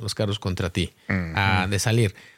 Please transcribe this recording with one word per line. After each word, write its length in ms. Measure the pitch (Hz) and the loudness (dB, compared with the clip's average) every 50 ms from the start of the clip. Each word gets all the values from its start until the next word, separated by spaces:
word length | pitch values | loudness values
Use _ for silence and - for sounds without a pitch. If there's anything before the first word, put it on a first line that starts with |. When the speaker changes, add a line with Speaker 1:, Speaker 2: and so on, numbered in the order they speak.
Speaker 1:
los 160 | 110 101 - | -8 -6 -2
cargos 240 | - 110 101 104 - | -2 -2 -2 -2 -2
contra 300 | - 95 87 - 92 85 | -2 -4 -2 -2 -2 -2
ti, 220 | - 95 82 - - _ - - | 0 -2 -2 -2 -4 _ -6 -4
Speaker 2:
Ujú. 100 | 98 92 87 82 80 | -2 -2 -2 -2 -2
Speaker 1:
ah, 320 | 98 98 98 92 92 92 95 | 0 2 2 2 2 2 0
de 80 | 101 95 | 0 0
salir. 380 | - 117 110 120 110 95 - - - - - | 2 2 2 4 2 2 0 -4 -20 -20 -20